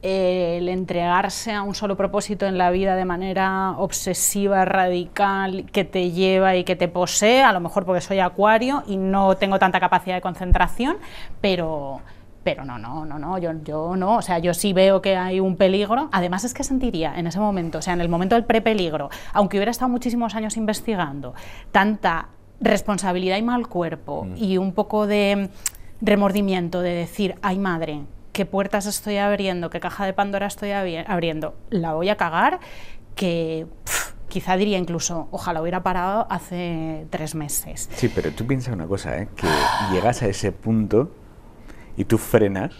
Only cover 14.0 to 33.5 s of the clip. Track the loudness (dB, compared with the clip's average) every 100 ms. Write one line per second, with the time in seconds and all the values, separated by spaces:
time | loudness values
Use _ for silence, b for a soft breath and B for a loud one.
14 | 2 2 2 0 0 0 2 6 6 6
15 | 4 0 2 0 0 4 4 4 2 0
16 | 0 0 0 -2 -4 -6 -2 0 0 0
17 | -2 -2 -4 0 0 0 -2 -4 -2 0
18 | 2 2 4 2 4 2 2 2 0 -2
19 | -6 B B 2 4 4 0 0 0 0
20 | 0 0 -2 -2 -4 -2 -2 -2 -2 -2
21 | -2 -4 -10 -12 B B B 2 2 2
22 | 0 0 -4 -16 -20 -2 2 2 2 -2
23 | 0 0 0 0 0 -2 -2 -2 -2 -4
24 | -8 -6 -6 -4 0 2 2 0 0 0
25 | 2 2 4 2 -2 B B B B B
26 | 4 6 6 4 2 0 0 -2 -2 -2
27 | -4 -2 -2 -2 -2 0 0 -2 -4 -6
28 | -10 -14 -10 -4 -2 0 0 -2 -2 -6
29 | -2 0 2 2 0 -2 -4 -4 -6 -4
30 | -4 0 0 0 -4 -4 -4 -2 -2 -4
31 | -2 0 0 -2 -6 -8 -4 -2 0 0
32 | 0 2 0 2 2 2 B B B B
33 | -12 -4 0 0 -2